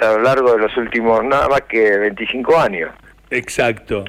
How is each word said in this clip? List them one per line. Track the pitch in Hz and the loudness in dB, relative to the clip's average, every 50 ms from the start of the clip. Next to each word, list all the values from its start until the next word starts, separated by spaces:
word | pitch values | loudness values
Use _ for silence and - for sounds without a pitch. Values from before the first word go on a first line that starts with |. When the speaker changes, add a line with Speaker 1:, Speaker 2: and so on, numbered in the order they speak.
| 117 | 2
Speaker 1:
a | 110 110 | 2 2
lo | 107 117 | 2 2
largo | 131 135 131 127 123 117 | 2 2 2 4 2 2
de | 107 | 2
los | 110 104 - | 2 0 0
últimos, | 123 117 107 - 120 113 113 113 110 113 | -2 -4 -4 -4 -2 0 2 2 2 2
nada | 135 139 143 139 131 | 0 0 0 0 2
más | 139 139 - | 0 -2 -2
que | - - 113 110 107 101 98 | -2 0 2 2 2 2 2
veinticinco | 104 104 101 104 110 - 120 131 120 139 160 165 | 0 -2 -2 -4 -8 -8 -6 -6 0 2 2 4
años. | 143 110 98 85 80 76 - - - - - _ _ - | 2 0 -2 -4 -8 -8 -10 -18 -20 -20 -20 _ _ -8
Speaker 2:
Exacto, | 131 123 120 - - - 127 120 113 - - - 110 101 95 | -8 -8 -6 -6 -4 -2 -2 -2 -2 -4 -8 -8 -6 -6 -6